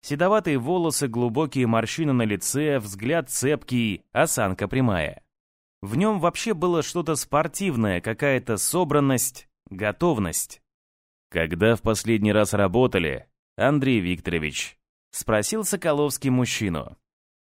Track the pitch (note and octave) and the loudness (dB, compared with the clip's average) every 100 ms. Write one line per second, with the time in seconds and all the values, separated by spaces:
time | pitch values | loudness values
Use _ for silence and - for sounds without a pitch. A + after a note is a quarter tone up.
0 | - C#3+ F3 G#3+ F3 C#3 A#2+ F3+ E3+ - | -6 0 2 2 2 -2 0 0 0 -2
1 | C#3 A2+ A#2+ A2+ D#3 C3+ B2 A2+ A2 - | -2 0 0 0 -2 0 2 2 0 -2
2 | D#3 B2+ A2 G2+ - C3+ D3+ C#3 G#2 G2 | 0 2 2 0 -2 -2 0 0 -2 -8
3 | A2+ E3 C3+ - B2+ D3+ - B2 A2+ F#2+ | -2 -2 -2 -2 0 -2 -2 0 0 -2
4 | _ A#2+ - - G#2 F#2 G2+ B2+ B2+ F#2 | _ 0 0 2 -2 -2 -2 0 2 2
5 | D2+ - _ _ _ _ _ _ G2 A#2 | -2 -6 _ _ _ _ _ _ -6 0
6 | G#3 G#3 E3+ - - F#3+ F3+ E3+ C#3 F3 | 0 2 0 -2 -4 -2 0 0 -2 -4
7 | E3 D3+ - D3 D#3+ - G3 B2+ G#2+ F2+ | -2 -4 0 -2 -2 -2 -2 0 2 0
8 | A2+ A2 C#3+ C3 - G#2+ - E3+ E3+ D3 | -2 -2 0 0 0 -2 0 0 2 2
9 | C#3 B2+ - - - _ - F#2+ G#2 G2+ | 4 2 -2 -6 -20 _ -18 -4 -4 0
10 | F3 C3 F#2 - - - _ _ _ _ | 0 2 0 -2 -8 -12 _ _ _ _
11 | _ _ _ E2+ E2 E2 G#2+ A#2 - G#2+ | _ _ _ -2 -2 2 2 2 0 -2
12 | G#2+ A2+ G#2 G#2 G#2 G#2 G2 F#2+ B2+ F#2+ | 0 2 2 2 2 2 2 4 2 2
13 | E2 C2 - _ _ - A#2+ D3 C3+ A#2+ | -2 -4 -10 _ _ -2 0 2 2 2
14 | F2+ F2 E2 E2+ D#2 C#2 - - _ _ | 0 -4 -2 -2 -2 -6 -10 -12 _ _
15 | _ - - A2 G#2 A3 G3 G3 E3+ D3 | _ -12 0 0 2 -2 -2 -2 0 2
16 | D3 C3+ C3+ B2+ B2 - G#2 D#2+ - - | 0 0 0 2 0 0 -2 -2 -8 -16
17 | _ _ _ _ | _ _ _ _